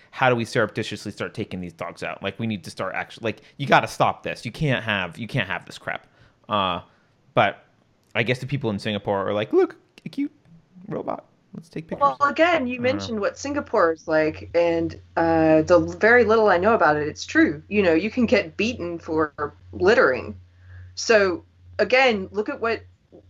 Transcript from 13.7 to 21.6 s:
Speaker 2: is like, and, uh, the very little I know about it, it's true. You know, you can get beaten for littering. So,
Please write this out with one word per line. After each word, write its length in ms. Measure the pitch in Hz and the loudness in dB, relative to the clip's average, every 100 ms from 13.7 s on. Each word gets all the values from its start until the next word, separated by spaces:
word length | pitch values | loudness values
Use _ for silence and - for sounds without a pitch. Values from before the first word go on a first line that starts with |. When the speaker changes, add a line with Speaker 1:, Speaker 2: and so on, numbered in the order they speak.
| 220 165 | 2 2
Speaker 2:
is 160 | 160 - | 0 -2
like, 420 | 156 156 160 - | 0 0 -2 -4
and, 480 | 170 170 165 165 - - - | 0 2 0 -2 -6 -8 -2
uh, 460 | 165 165 160 156 | 2 4 4 4
the 160 | 156 175 | 6 4
very 460 | 165 175 220 247 | 4 2 4 6
little 240 | 208 226 214 | 6 4 4
I 100 | 175 | 4
know 160 | 202 | 4
about 220 | 226 160 151 | 4 4 2
it, 100 | 147 | -2
it's 180 | - | -8
true. 380 | - 311 311 147 - | -2 2 2 0 -4
You 140 | 202 | 0
know, 100 | 180 | 2
you 160 | 165 208 | 2 0
can 160 | 254 226 | 0 2
get 300 | 208 170 - | 2 0 -4
beaten 420 | 220 247 175 170 | -4 -4 -8 -10
for 560 | - 160 151 - 147 - - | -6 -4 -4 -4 -10 -10 -16
littering. 640 | - 180 247 151 123 - - - _ - - - - | 0 4 6 4 2 -6 -14 -20 _ -20 -20 -16 -6
So, 480 | - 214 190 165 - _ | 2 4 4 -2 -10 _